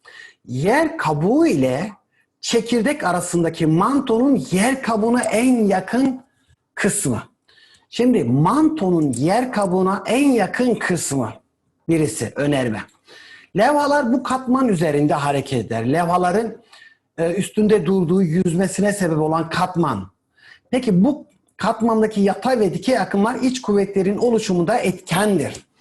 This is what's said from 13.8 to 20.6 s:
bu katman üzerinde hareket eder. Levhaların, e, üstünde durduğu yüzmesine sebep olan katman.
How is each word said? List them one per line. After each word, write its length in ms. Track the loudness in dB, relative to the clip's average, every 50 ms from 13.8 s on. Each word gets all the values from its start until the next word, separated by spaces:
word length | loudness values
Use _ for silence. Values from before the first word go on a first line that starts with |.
| 2 2 2 0 2 0 0
bu 100 | -2 -2
katman 440 | -2 -4 -4 -2 0 0 2 2 2
üzerinde 460 | 2 2 0 0 2 2 2 2 2
hareket 520 | 0 0 0 0 -2 -2 -2 -4 -4 -4
eder. 280 | -4 -4 -4 -2 0 0
Levhaların, 640 | 0 0 0 0 0 2 2 0 0 -2 -4 -8 -12 _ _ -20 -20 -20 -20 _ _ _ _ _ -4
e, 160 | -2 -2 -2
üstünde 520 | -2 -4 -4 -2 0 2 4 2 2 2
durduğu 360 | 2 0 0 2 2 2 2
yüzmesine 720 | 2 2 0 0 0 0 0 0 0 -2 -2 -2 -2 -2 0
sebep 240 | -2 -2 0 0 0
olan 320 | 0 0 0 -2 -2 -2
katman. 640 | -2 -2 -2 -2 0 0 -2 0 -2 -4 -8 -12 _ _ _ _ _ _ _ -20 -20 -20